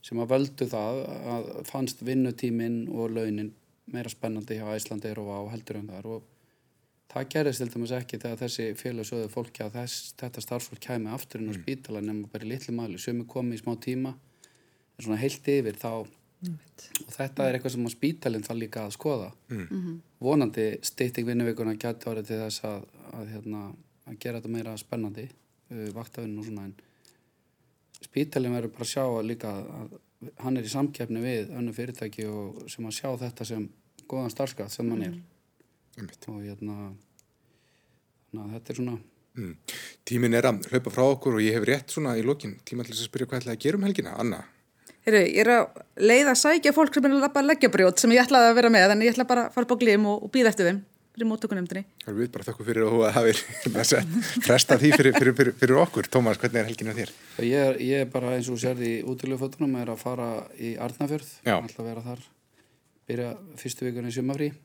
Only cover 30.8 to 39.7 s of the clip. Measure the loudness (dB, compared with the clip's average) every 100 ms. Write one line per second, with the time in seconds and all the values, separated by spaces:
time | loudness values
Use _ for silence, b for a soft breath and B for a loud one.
30.8 | -4 -4 -6 -4 -4 -4 -6 -6 -8 -6
31.8 | -10 -10 -12 -8 -8 -8 -10 -12 -16 -12
32.8 | -10 -8 -8 -6 -8 -10 -10 -8 -8 _
33.8 | _ _ _ -8 -8 -6 -6 -6 -12 -4
34.8 | -4 -2 -4 -8 -16 _ _ _ _ _
35.8 | _ -16 -16 -14 -14 -12 -12 -10 -10 -10
36.8 | -12 -16 _ _ _ _ _ _ _ _
37.8 | _ _ _ _ _ -14 -12 -14 -10 -4
38.8 | -4 -4 -12 _ _ -10 -10 -10 -12